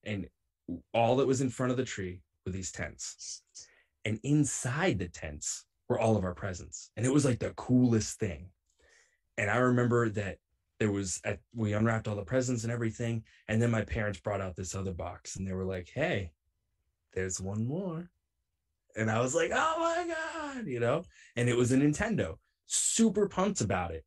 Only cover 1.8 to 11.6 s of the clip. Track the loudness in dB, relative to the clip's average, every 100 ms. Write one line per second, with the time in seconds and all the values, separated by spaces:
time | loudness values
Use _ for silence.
1.8 | -2 -4 -8 -8 _ _ -8 -6 -8 -8
2.8 | -10 -8 -14 -14 -14 -14 _ -20 -20 _
3.8 | _ _ -4 -2 2 4 4 0 -2 0
4.8 | 0 0 -4 -6 -10 -8 -8 -10 -12 _
5.8 | _ 2 4 4 2 -4 -6 -8 -12 -16
6.8 | -16 -2 2 4 4 2 -2 -6 4 6
7.8 | 6 4 2 -4 -6 -6 -14 _ _ _
8.8 | _ _ _ _ _ -4 0 4 4 4
9.8 | 4 4 2 -2 -4 -8 _ _ _ _
10.8 | 0 0 -2 -4 -4 -6 _ -4